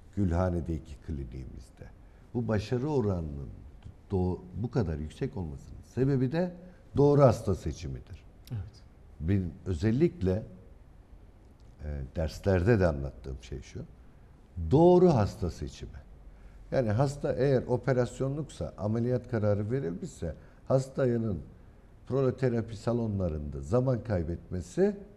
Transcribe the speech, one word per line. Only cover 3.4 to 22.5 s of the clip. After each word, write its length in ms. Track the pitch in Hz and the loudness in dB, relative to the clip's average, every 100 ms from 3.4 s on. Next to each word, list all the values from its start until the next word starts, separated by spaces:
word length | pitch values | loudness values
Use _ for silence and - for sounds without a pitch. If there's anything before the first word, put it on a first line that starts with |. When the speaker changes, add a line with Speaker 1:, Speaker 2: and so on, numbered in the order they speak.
| 69 - - - - - - | -10 -14 -18 -18 -20 -18 -4
Speaker 1:
do-, 280 | 95 90 85 - 90 | 0 0 -2 -8 -8
bu 80 | 117 | -4
kadar 280 | 143 78 73 | -2 -2 -2
yüksek 380 | 78 - 135 98 | -6 -6 -8 -6
olmasının 440 | 80 69 - - - | -10 -10 -14 -18 -8
sebebi 380 | 117 135 135 127 | 0 2 2 0
de 200 | 160 180 - - - - 135 | 0 -4 -6 -18 -20 -4 4
doğru 260 | 143 143 | 6 8
hasta 320 | 135 - - | 8 6 0
seçimidir. 680 | 92 82 - 69 64 - 85 - - - | -2 -4 -6 -8 -10 -12 -18 -18 -20 -12
Speaker 2:
Evet. 300 | 113 - - - - - - | -10 -10 -14 -20 -20 -20 -8
Speaker 1:
Benim 320 | 80 98 87 - - | 0 0 0 -6 -6
özellikle, 760 | 82 110 123 170 - 92 - - - - - - - - - - - - - - - | 0 2 4 2 2 0 0 -4 -16 -20 -20 -20 -20 -20 -20 -20 -20 -20 -20 -20 -12
e, 160 | 73 71 67 85 | -8 -8 -6 -4
derslerde 640 | 80 - 101 92 92 110 | -4 -2 2 4 6 6
de 60 | 87 | 4
anlattığım 500 | 71 67 - 67 65 | 2 -6 -10 -12 -12
şey 200 | - 65 | -10 -12
şu, 200 | - - - - - - - - - 87 80 | -12 -14 -14 -18 -20 -20 -20 -20 -16 -6 2
doğru 440 | 143 175 175 180 | 6 8 8 8
hasta 360 | 127 92 - 85 | 6 2 0 -6
seçimi. 400 | - 69 - 60 - - - - - - - - | -4 -10 -12 -14 -16 -18 -20 -20 -20 -20 -18 -4
Yani 200 | 131 113 | -2 0
hasta 420 | 107 139 143 151 | 2 0 -2 -4
eğer 300 | - 139 123 | 0 2 2
operasyonluksa, 1120 | - 123 - 127 117 - 135 143 139 - 76 - | 2 -2 0 2 0 -2 -4 -4 -8 -8 -8 -4
ameliyat 520 | 104 113 120 123 - | -2 0 0 -2 -2
kararı 400 | 110 104 104 104 | 0 2 2 0
verilmişse, 640 | 135 160 180 185 - 82 - - - - | -2 -4 -6 -10 -8 -10 -10 -16 -12 0
hastanın 680 | 131 135 - 127 117 113 80 - - - - - - - | 2 2 0 2 2 0 -4 -8 -18 -20 -20 -20 -18 -4
proloterapi 720 | 131 131 - 131 | 0 0 2 0